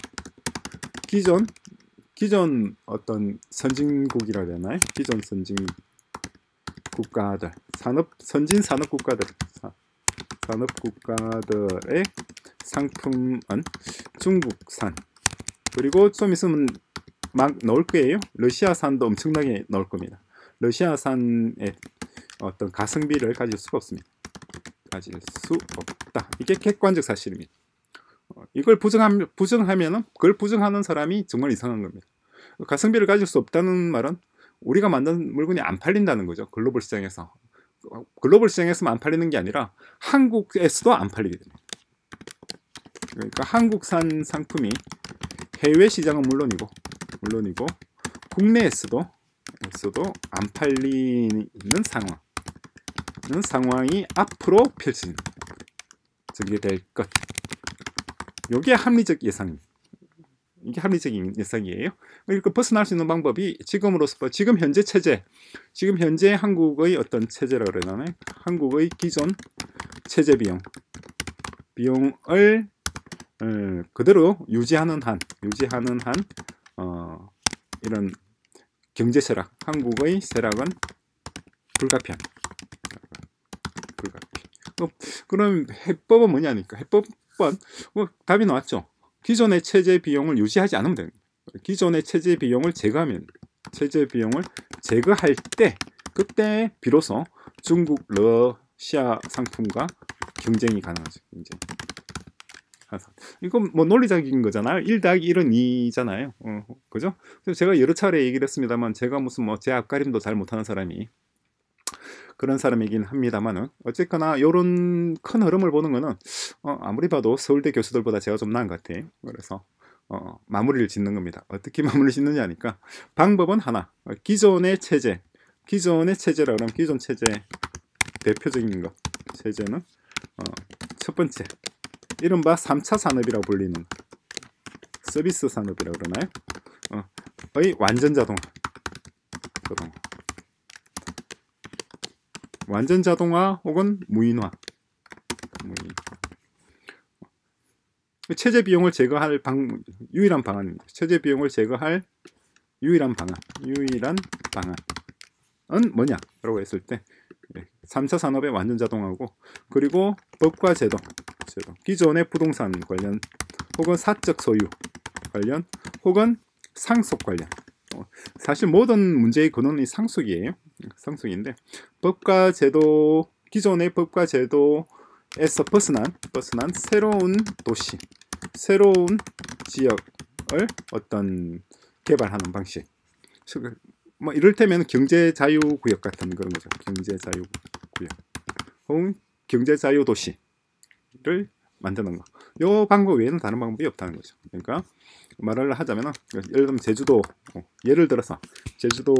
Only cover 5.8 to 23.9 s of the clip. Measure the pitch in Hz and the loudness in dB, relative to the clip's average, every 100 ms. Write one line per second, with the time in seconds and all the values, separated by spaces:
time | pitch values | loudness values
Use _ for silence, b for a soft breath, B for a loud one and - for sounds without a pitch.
5.8 | _ _ _ - - - _ _ - - | _ _ _ -18 -18 -20 _ _ -20 -20
6.8 | - - 107 113 101 98 85 - _ - | -12 -10 -6 -4 -2 -4 -8 -12 _ -10
7.8 | 123 143 165 _ - 147 151 208 - 139 | -2 -2 -2 _ -4 -2 2 2 2 -2
8.8 | 151 143 - 110 - - - - 101 - | -2 -6 -4 -4 -6 -10 -16 -14 -20 -20
9.8 | _ _ - - - - - 113 127 - | _ _ -8 -8 -14 -12 -6 -4 -4 -6
10.8 | 113 - - 113 113 113 107 104 101 92 | -10 -8 -6 -4 -2 -4 -2 0 0 -2
11.8 | - 165 190 - - - B - - 143 | -2 -2 -2 -6 -20 -20 B -20 -8 -4
12.8 | 139 - 139 127 127 123 - 104 - - | -4 -6 -4 -2 -2 -4 -4 -6 -6 -12
13.8 | B B B - 190 185 131 - - - | B B B -6 0 2 0 -6 -14 -8
14.8 | 101 78 - _ - - - - - 127 | -8 -8 -16 _ -10 -8 -14 -14 -8 -4
15.8 | 139 180 202 - 202 170 180 151 131 - | 2 4 4 4 0 0 0 0 -2 -4
16.8 | _ - - _ - 131 139 139 113 131 | _ -20 -20 _ -6 0 0 0 2 2
17.8 | 170 170 131 110 - - 120 - 190 165 | 2 2 2 0 -4 0 0 2 2 2
18.8 | 143 135 117 101 156 151 139 101 - 98 | 0 0 0 0 0 0 0 -2 -4 -4
19.8 | 95 90 - 104 _ b b _ 120 - | -4 -8 -10 -14 _ b b _ -2 0
20.8 | 175 143 135 127 120 117 113 - 101 - | 0 0 -2 -2 0 0 -2 -4 -8 -8
21.8 | - _ - B B - 104 - 101 104 | -18 _ -18 B B -12 -12 -8 -8 -4
22.8 | 107 156 147 147 113 120 120 104 - - | -4 -4 -2 0 -2 -2 -4 -6 -6 -8
23.8 | - | -8